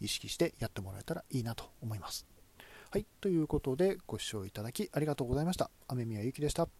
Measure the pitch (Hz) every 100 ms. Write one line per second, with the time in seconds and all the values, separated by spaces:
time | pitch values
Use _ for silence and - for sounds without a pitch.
0 | - - 117 - 175 - 113 - 95 98
1 | - 170 - 131 117 117 - - 113 104
2 | - - - - - - - - - 202
3 | - - 196 170 151 147 139 131 185 185
4 | - 107 - 107 95 - 110 - - 147
5 | 151 143 123 135 165 180 - - - 123
6 | 113 107 113 139 147 - 165 -